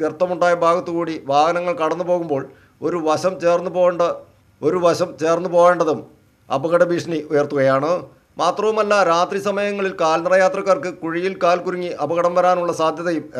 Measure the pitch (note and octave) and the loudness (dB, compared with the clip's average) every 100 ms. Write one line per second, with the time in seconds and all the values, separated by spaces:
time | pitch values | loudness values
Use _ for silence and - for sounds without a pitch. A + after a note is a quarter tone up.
0 | D#3 - F3+ F3 F3 F3 E3 F3 F3 E3+ | -6 -2 -2 0 0 2 2 0 -2 -4
1 | E3+ D#3+ B2+ C#3 D#3 F3 F3+ E3 D#3 D#3+ | -4 -6 -2 2 2 0 -2 -2 -2 -2
2 | F3+ F3+ E3 C#3 C3+ - _ _ D3 E3+ | -2 -2 -2 -4 -6 -14 _ _ -4 -2
3 | D#3 D3+ F3+ F#3 E3+ E3+ F3+ F3 F3+ F3 | 0 0 0 0 2 2 0 0 2 2
4 | E3+ A2 - _ _ _ C#3 F3+ E3+ D#3+ | 0 -2 -10 _ _ _ -2 2 2 2
5 | F3 C3+ D#3 E3+ F3+ F3 F3 E3+ D#3+ D3 | -2 -2 0 0 2 4 6 6 2 -2
6 | - - _ _ - C3+ D#3+ F3 F3 E3+ | -6 -20 _ _ -6 -4 2 2 2 0
7 | D3 D#3+ D3+ D3+ C#3+ C#3+ C3+ C3+ D3 F3 | -4 -6 -2 0 0 2 2 2 0 -2
8 | C#3 _ _ - D#3+ F3+ G#3 G#3+ G#3 G#3 | -6 _ _ -4 -2 0 0 0 2 2
9 | F3 E3 F3+ G3 G3+ G3 G3+ G3+ F#3+ F#3+ | 4 2 0 -2 -4 -2 -4 -4 -4 -2
10 | E3 D#3+ E3+ F#3 F#3+ G3 F#3+ F3+ F3+ E3 | 0 0 2 4 4 0 0 0 -2 -8
11 | E3 E3 F#3 F#3 E3+ F3 F3 F3+ F3 - | -6 -4 -4 -2 0 0 -2 -6 -6 -6
12 | D3 E3+ F3 F3 F3 F3+ F3 D#3+ D#3+ D#3+ | -4 0 0 2 2 2 0 -2 -2 -2
13 | E3+ D#3+ D3 | -4 -4 -6